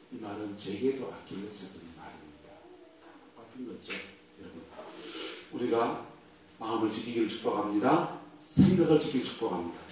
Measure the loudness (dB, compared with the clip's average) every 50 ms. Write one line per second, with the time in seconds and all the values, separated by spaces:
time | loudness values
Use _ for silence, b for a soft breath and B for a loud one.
0 | -18 -14 -12 -10 -10 -8 -8 -8 -8 -8 -8 -8 -6 -6 -4 0 0 0 0 0
1 | -4 -8 -10 -12 -14 -12 -12 -10 -10 -8 -8 -8 -8 -8 -10 -12 -16 -16 -16 -16
2 | -16 -16 -16 -18 -18 -20 -20 -20 -20 -20 -20 -20 -20 -20 -20 -20 -20 -20 -20 -20
3 | -20 -20 -20 -20 -20 -20 -20 -20 -20 -16 -12 -10 -10 -10 -10 -10 -8 -8 -8 -8
4 | -8 -12 -16 -20 -20 -20 -20 -18 -18 -16 -14 -16 -16 -16 -16 -16 -16 -14 B B
5 | B -10 B B B B B B B -10 -6 -2 0 2 2 4 2 2 0 -4
6 | -8 -12 -16 -20 -20 -20 -20 -20 -20 -20 -16 -10 -4 -2 0 2 2 2 2 0
7 | -2 -2 0 0 0 0 0 -2 -2 0 0 0 0 2 2 4 6 6 6 4
8 | 4 0 -4 -10 -14 -16 -20 -20 -20 4 6 8 8 10 8 6 8 8 8 6
9 | 6 4 2 0 0 -2 -2 -2 -2 -2 -2 -2 -4 -4 -8 -10 -14 -16